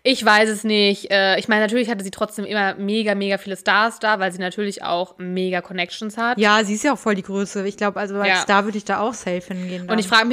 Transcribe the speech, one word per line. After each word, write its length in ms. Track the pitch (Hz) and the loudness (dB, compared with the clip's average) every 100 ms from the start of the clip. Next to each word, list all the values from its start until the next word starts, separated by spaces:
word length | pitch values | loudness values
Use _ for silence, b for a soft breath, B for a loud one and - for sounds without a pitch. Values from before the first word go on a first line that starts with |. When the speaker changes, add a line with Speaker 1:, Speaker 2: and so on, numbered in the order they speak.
Speaker 1:
ich 220 | 226 220 | 2 4
weiß 240 | 214 208 220 | 6 6 6
es 160 | 208 | 0
nicht. 460 | 220 214 202 196 - | 0 4 4 2 0
Äh, 280 | 196 190 185 | 2 4 2
ich 80 | - | 2
meine, 120 | 214 | 2
natürlich 300 | 214 240 226 | 2 0 0
hatte 120 | 208 | -4
sie 80 | 196 | -6
trotzdem 360 | - 208 - 196 | -6 -6 -6 -6
immer 280 | 208 196 190 | -2 -2 -2
mega, 380 | 202 220 214 | -2 -2 0
mega 220 | 202 196 196 | 0 0 -2
viele 180 | 196 185 | -4 -6
Stars 420 | - 196 226 - | 2 2 2 0
da, 200 | 214 214 | 0 0
weil 140 | 190 | -2
sie 60 | 180 | -4
natürlich 440 | 185 208 208 - | -6 -4 -6 -6
auch 340 | - 170 180 - | -4 -2 -4 -8
mega 420 | 180 185 185 180 | -6 -4 -2 -4
Connections 560 | - 185 175 - 214 226 | -4 -6 -6 -8 -10 -4
hat. 220 | 233 240 | -2 2
Speaker 2:
Ja, 260 | 208 214 | 4 4
sie 80 | 202 | 2
ist 100 | 214 | 0
ja 100 | 294 | 0
auch 40 | 240 | 0
voll 160 | 226 | -2
die 80 | 190 | -4
Größe. 440 | 185 196 196 202 196 | -4 -6 -6 -6 -6
Ich 80 | 202 | -4
glaub, 220 | 208 196 | -4 -4
also 180 | 202 202 | -6 -2
als 120 | 196 | 0
Speaker 1:
Ja. 80 | 185 | 2
Speaker 2:
Star 280 | - 202 | 2 2
würde 140 | 208 208 | 2 -4
ich 80 | - | -4
da 140 | 196 | -2
auch 120 | 220 | -4
safe 300 | 226 185 180 180 | -4 -4 -6 -6
hingehen 440 | 185 180 180 180 | -10 -8 -8 -2
Speaker 1:
Und 80 | 220 | -2
ich 80 | 185 | 2
Speaker 2:
dann. 80 | 226 | 4
Speaker 1:
frage 80 | |
mich 60 | 233 | 4